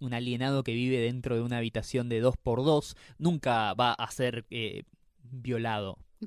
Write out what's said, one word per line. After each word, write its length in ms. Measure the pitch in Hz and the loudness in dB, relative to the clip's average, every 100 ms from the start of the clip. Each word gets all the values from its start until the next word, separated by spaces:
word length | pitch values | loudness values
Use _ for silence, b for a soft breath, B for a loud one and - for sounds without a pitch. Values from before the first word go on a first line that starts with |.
un 140 | 127 | -6
alienado 500 | 120 123 120 131 139 | -4 -2 -2 0 0
que 80 | 127 | 0
vive 240 | 117 123 127 | 0 2 2
dentro 380 | 117 123 123 117 | 2 0 -2 0
de 60 | |
una 160 | 120 120 | 0 -2
habitación 500 | 117 110 - 131 120 | -2 -4 -2 -2 0
de 100 | 113 | 2
dos 180 | 127 - | 2 2
por 280 | - 117 | 0 2
dos, 320 | 143 151 - - B B | 4 4 2 -12 B B
nunca 540 | 160 165 131 117 107 | 0 2 2 2 2
va 180 | 95 123 | 2 2
a 180 | - 117 | 2 -4
ser, 360 | - 127 120 - | -2 -2 -2 -8
eh, 320 | 117 110 - - _ _ _ | -6 -6 -8 -14 _ _ _
violado. 760 | 120 127 120 117 117 107 98 - - - | -18 -12 -4 -2 0 -2 -4 -8 -16 -16